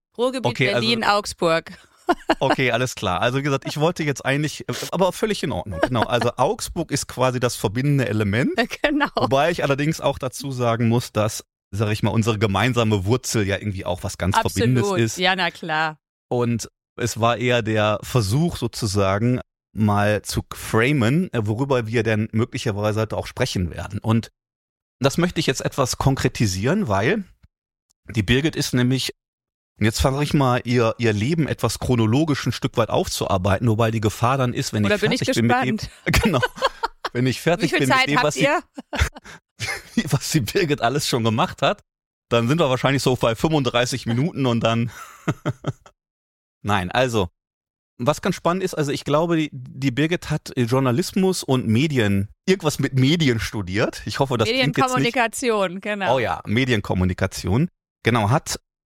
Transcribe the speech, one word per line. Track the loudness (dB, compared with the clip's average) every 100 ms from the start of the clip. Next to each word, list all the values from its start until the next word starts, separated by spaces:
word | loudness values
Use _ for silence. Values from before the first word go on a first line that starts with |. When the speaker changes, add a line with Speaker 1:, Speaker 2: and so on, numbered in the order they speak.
| _ -2
Speaker 1:
Ruhrgebiet, | -2 0 -2
Speaker 2:
Okay, | 0 0
also | 2
Speaker 1:
Berlin, | 0 0
Augsburg. | 2 0 -2 -2 0 0 -2 -16
<laughs> | -20 _ -2 -2 0 0
Speaker 2:
Okay, | 0 0 0
alles | 0 -2 -2
klar. | -2 0
Also | 0 0
wie |
gesagt, | -2 -2 -4
ich | -2
wollte | -2 0
jetzt | -4 -4 -2
eigentlich, | -2 -2 -6 -8 -8 -4
aber | 0 0
völlig | 0 -4 -2
in | -4
Ordnung. | -6 -6 -6
Genau, | -2 -2
also | 0 0 0 0
Augsburg | -2 -2 -8 -6 -4
ist | -6 -6
quasi | -2 -2 0
das | -2 -2
verbindende | -4 -2 0 0 0
Element. | 0 0 0 0 0
Speaker 1:
<laughs> | -4 -2
Genau. | -2 0 -2 -2
Speaker 2:
Wobei | 0 2 2
ich | 0
allerdings | 0 0 -2 -2
auch | -2 -2
dazu | -6 -8 -8
sagen | -2 0 2 2
muss, | 2 0
dass, | -2 -2 -4 -14 _ _
sag | -4 -2
ich | 0
mal, | 0
unsere | 0 0 2
gemeinsame | 0 2 0 2 2 2
Wurzel | 2 0 0 -2 0
ja | -2
irgendwie | -4 -6
auch | -6 -6
was | -6 -4
ganz | 0 0
Speaker 1:
Absolut. | 0
Speaker 2:
Verbindendes | 0 2 2 2
ist. | 2 0 0
Speaker 1:
Ja, | 0 0
na | -2
klar. | -4 -6 -2 -2 -6 _ _ -4
Speaker 2:
Und | 0 0 0 -4 _ _ -6
es | -4 0
war | 2 2
eher | 2 0
der | 2 2 2 0
Versuch | 0 0 2 2 0 -2
sozusagen, | -6 -4 -2 0 2 2 0 -2 -4 _ _
mal | 0 2 4 2 0
zu | -2 -6 -6
framen, | -10 -2 2 4 4 2 2 0
äh, | -2 -2
worüber | -2 0 0 0
wir | 0
denn | 0 0 0
möglicherweise | -2 -2 -4 -4 -2 -2 0
heute | -2 -4
auch | -6
sprechen | -4 -2 -2 -4
werden. | -6 -10 -6
Und | 0 0 -2 _ _ _ _ _ _ -2
das | 0 2
möchte | 0 0
ich | -2
jetzt | -2
etwas | -2 -2 -2 0
konkretisieren, | 0 2 0 0 -2 0 0 0 0
weil | 0 0 -2 -4 _ _ _ _ _ _ _ -8
die | -2
Birgit | 2 2 2 -2
ist | -2
nämlich, | 0 2 0 -2 -10 _ _ _ _ _ -2
und | 0
jetzt | 2
fange | 0 0
ich | 0
mal, | 2 4 2
ihr, | 2 2 2 2
ihr | 2
Leben | 2 2 0 0
etwas | 0 -2 -2
chronologisch | 0 2 4 4 2 0 -2
ein |
Stück | -4 -4 0
weit | 0
aufzuarbeiten, | 0 -2 -4 -2 0 2 2 2
wobei | 2 2
die | 0
Gefahr | -2 0 0 0
dann | 0 -2
ist, | -4
wenn | 0
Speaker 1:
Oder | 0 2
Speaker 2:
ich |
Speaker 1:
bin | 0
ich | 0
Speaker 2:
fertig | 0 2
bin | 2
mit | 2
dem, | 2 -2
Speaker 1:
gespannt. | -6 -10 -2 2
Speaker 2:
<laughs> |
genau, | 2 2 0 -2 -4 -4 -8 -8 -8
wenn | -2 0
ich | 0
fertig | 0 0 0
Speaker 1:
Wie | 2
viel | 2
Speaker 2:
bin |
Speaker 1:
Zeit | 2 2
Speaker 2:
mit |
dem, | 2
Speaker 1:
habt | 2
Speaker 2:
was |
sie, | 2 2
Speaker 1:
ihr? | 0 -4 -16 -8 -2 -2 -4 -20 -20 _ -12 -10 -10 -6 -4 0
Speaker 2:
<laughs> |
was | -2 0
die | -2
Birgit | 0 0 0 2
alles | 0 0 0
schon | 0
gemacht | 2 2 0 0
hat, | -2 -2 _ _ _ _ 0
dann | 2 4
sind | 2
wir | 2
wahrscheinlich | 2 2 2
so | 2 2
bei | 2 0
fünfunddreißig | 0 2 2 2 0 -2 -2
Minuten | -2 -2 0 0
und | 2
dann, | 2 0 -2 -6 -18 -10 -6
<laughs> | -4 -4 -6 -8 -10 -12 _ _ _ _ _ _ _
nein, | -2 -2 0
also, | 0 0 0 -2 _ _ _ _ _ _ -4
was | -2 0
ganz | -2 -2
spannend | 0 0
ist, | -2
also | -2 -4
ich | -4
glaube, | 0 0 2 0
die, | -2
die | -6 -14 -4 -2
Birgit | 0 0 -2 -4
hat | -6 -4 -2
Journalismus | 0 2 2 0 0 0 0 0
und | 0 0 2
Medien, | 2 2 2 2 2 -2 -4 0
irgendwas | 0 0 0
mit | 0 2
Medien | 4 4 2 2
studiert. | -2 -6 -4 -2 -2 -4 -6
Ich | -4
hoffe, | 0 0
das | 0
klingt | 2 0 0
jetzt |
nicht | 0 2 0
Speaker 1:
Medienkommunikation, | 0 -2 0 0 0 0 -4
genau. | -8 -4 0 0
Speaker 2:
Oh |
ja, | 0 -4 -2
Medienkommunikation. | 0 2 0 0 2 2 2 -2 -2 -2 0 0 _ _ _
Genau, | 0 2 2
hat, | 0 0 -10 _ _